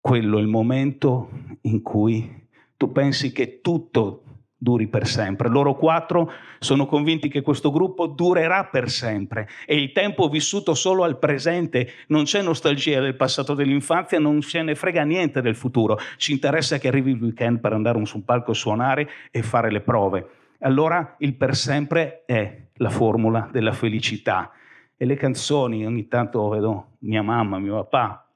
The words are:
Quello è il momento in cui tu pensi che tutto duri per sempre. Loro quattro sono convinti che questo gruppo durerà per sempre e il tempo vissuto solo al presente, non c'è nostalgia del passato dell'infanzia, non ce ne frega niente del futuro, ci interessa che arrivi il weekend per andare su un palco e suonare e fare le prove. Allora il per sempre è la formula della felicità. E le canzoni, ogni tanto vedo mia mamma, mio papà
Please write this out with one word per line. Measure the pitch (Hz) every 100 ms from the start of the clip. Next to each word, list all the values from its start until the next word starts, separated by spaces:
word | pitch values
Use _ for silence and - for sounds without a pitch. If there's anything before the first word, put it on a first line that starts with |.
Quello | - 123 107 104
è |
il | 104
momento | 110 113 131 139 143 143 127 117 - - -
in | 110 110
cui | - 107 107 113 113 - _ _ _ _
tu | 139
pensi | - 139 135 135
che | - 123 -
tutto | - 170 - - 107 - - - _ _
duri | 120 120 110
per | 107 104
sempre. | - 101 98 117
Loro | 127 143
quattro | 135 156 165 - 175 165 - - -
sono | - 139 143
convinti | 147 147 160 147
che | 143
questo | 135 139 151
gruppo | 147 185 185 170
durerà | 143 175 180 160 185
per | 190 135 117
sempre | - 120 104 98 110 107 - -
e | 151
il | 135
tempo | 196 202 196 165
vissuto | 151 139 202 196
solo | 151 185 185
al | 170 135
presente, | 151 139 151 175 165 165 123 - -
non | 151
c'è | 147 202
nostalgia | 190 160 160 143 143 139
del | 135 131
passato | 135 - 131
dell'infanzia, | 147 143 139 139 165 - 175
non | 147 151
ce | 147 170
ne | 160
frega | 151 185 175
niente | 147 175 165 143
del | 127
futuro, | - 127 123 110 107 - -
ci | -
interessa | 139 143 151 147 147
che | 135
arrivi | 139 131
il | 123
weekend | 117 113 117 117
per | 113
andare | 107 110 117 104
su | 107
un |
palco | 95 123 120
e |
suonare | 110 120 107 127 135 147 - -
e | 123
fare | 113 123 113
le | 104
prove. | - 120 98 92 - - _ _
Allora | 135 135 160 175 135 -
il | 147
per | 127 139
sempre | 143 135 143 147 165 156 -
è | - 120 104 - - _
la | 113
formula | 104 113 110 110 113 107
della | 127 110
felicità. | - 117 110 - 107 - 95 92 - - - _ _
E |
le | 127 139
canzoni, | 135 123 - 147 127 110
ogni | 110 117 107
tanto | 120 113 120 107
vedo | 107 107 98 - _
mia | - 110
mamma, | 104 117 107 95
mio | 98 107
papà | - 135 110 - _